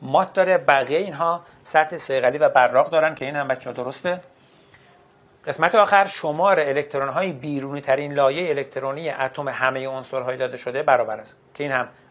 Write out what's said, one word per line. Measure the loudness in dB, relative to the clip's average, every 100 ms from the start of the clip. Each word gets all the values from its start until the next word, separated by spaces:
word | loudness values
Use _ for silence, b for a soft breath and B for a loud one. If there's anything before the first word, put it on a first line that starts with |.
مات | 0 0 2
داره، | 0 2 4
بقیه | 4 2 2 -2
اینها | -4 -2 -2 -2 b b
سطح | 0 2 2 -4
صیقلی | -4 0 0 2
و | 4
براق | 4 4 4 2
دارن | 2 0 -2
که | -6
این | -4
هم | -4
بچه‌ها | -6 -6 -8
درسته. | -8 -6 -4 -6 -10 b b b b b b b b _ _ _ -8
قسمت | 0 4 4
آخر | 6 4 4
شمار | -2 -4 0 2 4
الکترون‌های | 2 0 -2 -4 -2 -2 -4
بیرونی | -6 -6 -6 -6 -6
ترین | 0 0 0
لایه | 2 2 2 -2
الکترونی | -2 -4 -6 -6 -6 -6
اتم | -4 -4 -4 -8
همه | -2 -2 -2 -6
عنصرهای | -8 -6 -6 -4 -4
داده | -4 -4
شده | -6 -2
برابر | 2 2 2 -6
است | -12 _ _
که | -8
این | -4
هم | -4 -4 b b